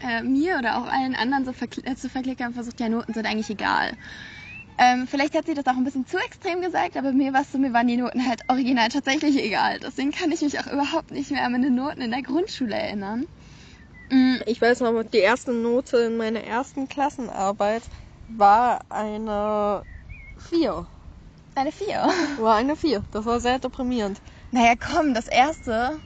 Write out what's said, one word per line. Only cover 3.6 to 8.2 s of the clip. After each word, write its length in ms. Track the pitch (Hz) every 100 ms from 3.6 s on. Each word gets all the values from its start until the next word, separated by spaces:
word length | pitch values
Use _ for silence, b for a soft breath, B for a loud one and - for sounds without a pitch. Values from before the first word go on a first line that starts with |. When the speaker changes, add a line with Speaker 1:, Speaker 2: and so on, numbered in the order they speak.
| 95 87 - - B B B B B B - -
Speaker 1:
Ähm, 280 | 247 247 254
vielleicht 280 | 285 285 320
hat 100 | 311
sie 80 |
das 120 | 294 269
auch 100 | 254
ein 80 |
bisschen 220 | 254 269 247
zu 100 | 359
extrem 420 | 466 - 381 349
gesagt, 340 | 359 330 359 302
aber 160 | 269
mir 200 | 262 269
war's 200 | 269 285
so, 60 | 269
mir 140 | 269
waren 140 | 233 240
die 100 | 240
Noten 280 | 247 -